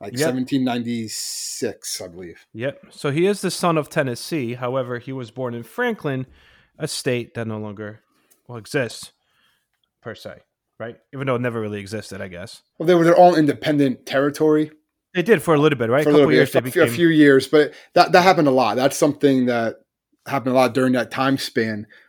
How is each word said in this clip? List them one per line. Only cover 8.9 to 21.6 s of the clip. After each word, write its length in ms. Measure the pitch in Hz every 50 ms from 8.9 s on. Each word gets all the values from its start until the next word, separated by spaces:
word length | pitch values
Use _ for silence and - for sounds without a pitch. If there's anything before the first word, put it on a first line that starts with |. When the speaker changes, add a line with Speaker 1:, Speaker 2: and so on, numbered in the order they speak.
| - - - - _ _ _ _ _ _ _ _ _ _ _ _ _ _ _ _ _ _
Speaker 2:
per 140 | _ 113 110
se, 240 | - - 104 - - _ _ _ _ _ _ _ -
right? 180 | 113 117 117 - _ _ -
Even 140 | 135 135
though 80 | 135 123
it 60 | 120
never 200 | 123 123 113 117
really 180 | 107 104 104 101
existed, 420 | 98 92 107 107 - - 95 95
I 60 | 98
guess. 340 | 95 87 85 92 - - - _ _ _
Speaker 1:
Well, 100 | - 160
they 80 | 170 180
were 80 | 170 165
their 120 | 170 170
own 200 | 180 180 180 170
independent 680 | 156 151 143 127 - - 160 151 143 143 131 120 - _
territory. 640 | - - 135 139 147 139 - 156 156 151 151 156 151 - _ _ _ _ _ _ _ -
Speaker 2:
They 80 | 180
did 200 | 170 220 220 156
for 120 | - 170 160
a 60 | 143
little 180 | 147 156 143
bit, 120 | 117 117 110
right? 140 | 123 143 151
Speaker 1:
For 60 | 147
a 40 | 147
Speaker 2:
A 20 |
couple 120 | 151 143
Speaker 1:
little 20 | 156
bit, 40 | 151
Speaker 2:
years, 200 | 156 147 135 -
Speaker 1:
a 60 | 127
Speaker 2:
they 100 | 117 127
Speaker 1:
few, 100 | - 175
a 40 | 160
Speaker 2:
became 100 | 120 117
Speaker 1:
few 120 | 147 170 165
years, 380 | 160 151 147 143 135 135 131
but 260 | - - 151 147 - - - - _ -
that, 180 | 175 170 -
that 100 | 165 180 175
happened 240 | 190 180 170 156
a 40 | 139
lot. 240 | 127 131 123 107 104
That's 220 | 123 131 139 -
something 480 | - 165 147 139 - - 143 135 131 123
that 320 | 123 120 117 117 110 - - _ _ _ _ _ _ _ _ _
happened 280 | - 139 135 117 131 123
a 20 |
lot 180 | 131 127 120 117
during 200 | 135 131 127 127
that 180 | 123 113 -
time 260 | - - 131 135 135
span. 480 | 135 - - - 123